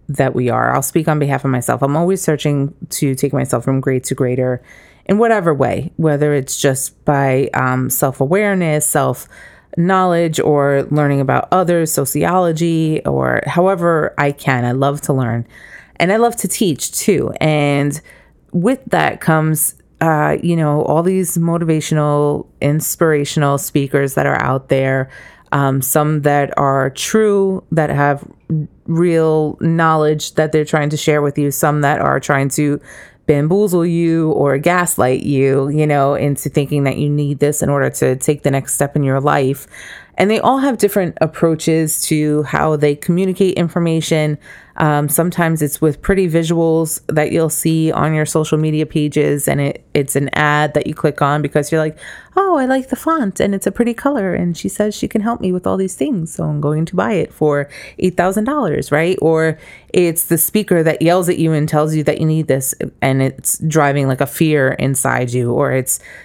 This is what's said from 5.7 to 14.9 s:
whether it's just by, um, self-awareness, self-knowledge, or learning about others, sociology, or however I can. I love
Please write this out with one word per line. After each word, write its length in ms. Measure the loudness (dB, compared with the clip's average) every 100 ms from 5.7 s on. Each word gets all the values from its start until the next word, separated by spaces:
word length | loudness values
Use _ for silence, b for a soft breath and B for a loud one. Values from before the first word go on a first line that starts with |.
| -2 -4 -2
whether 400 | 0 2 2 0
it's 260 | -2 -2
just 420 | 0 0 -4 -6
by, 460 | -2 2 2 2 0 0
um, 340 | 0 0 -2
self-awareness, 960 | -2 -2 0 0 0 0 0 0 0 0
self-knowledge, 1500 | 0 0 -2 -8 -20 -20 -20 _ -2 0 2 2 2 0 0
or 440 | 2 2 2 0 0
learning 280 | 0 2 0
about 280 | 0 0 0
others, 400 | 0 2 0 0
sociology, 1120 | -2 -2 0 0 0 0 0 0 0 0 -2 -2
or 360 | -2 0 -2 -2
however 680 | 0 2 2 0 0 0 -2
I 140 | -2
can. 300 | -2 -2 0
I 100 | 0
love 280 | 0 0